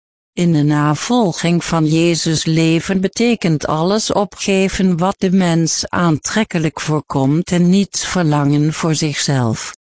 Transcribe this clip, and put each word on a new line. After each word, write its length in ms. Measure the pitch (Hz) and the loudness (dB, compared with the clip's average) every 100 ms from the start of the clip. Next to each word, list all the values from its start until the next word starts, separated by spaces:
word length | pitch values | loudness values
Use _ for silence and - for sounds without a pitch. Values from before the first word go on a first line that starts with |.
| _ _ _ | _ _ _
In 200 | - 175 | -2 2
de 100 | 156 | 2
navolging 1000 | 147 147 147 147 - 247 208 - 165 175 | 2 2 0 0 0 0 0 0 0 0
van 220 | - 165 156 | 0 0 2
Jezus 600 | 165 170 165 165 156 165 | 2 2 0 -2 -2 0
leven 560 | 160 165 165 - 190 | 0 2 0 -2 -2
betekent 680 | 190 - 233 233 180 156 - | -2 0 0 0 -2 -2 -2
alles 440 | 156 170 214 - | -2 0 0 0
opgeven 880 | - 202 - - 190 190 - 185 170 | -2 -2 -4 -2 0 0 0 0 2
wat 180 | 185 - | 0 0
de 140 | 190 | 0
mens 580 | 190 175 165 160 - - | 2 2 2 0 -2 -4
aantrekkelijk 880 | 185 175 151 - 214 220 170 156 - | 0 0 0 -2 -2 -2 -2 -4 -4
voorkomt 720 | - 151 - 143 135 151 - | -2 -4 -2 0 0 0 0
en 180 | 175 175 | 2 4
niets 360 | 190 196 - - | 2 0 -4 -4
verlangen 680 | 185 160 147 143 147 151 | 0 0 2 2 2 0
voor 220 | 151 165 151 | 0 -2 -2
zichzelf. 800 | 156 143 - 139 117 110 - - | -2 -2 -2 0 0 -2 -8 -16